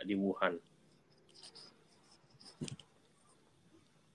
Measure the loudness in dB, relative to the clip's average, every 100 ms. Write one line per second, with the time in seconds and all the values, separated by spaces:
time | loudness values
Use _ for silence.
0 | 0 2 4 4 2 2 -8 -20 -20 -20
1 | _ -20 -20 -20 -20 -18 -20 -20 -20 -20
2 | -20 -20 -20 -20 -20 -10 -8 -8 -16 -20
3 | -20 _ -20 -20 -20 -20 -20 -20 -20 -20
4 | -20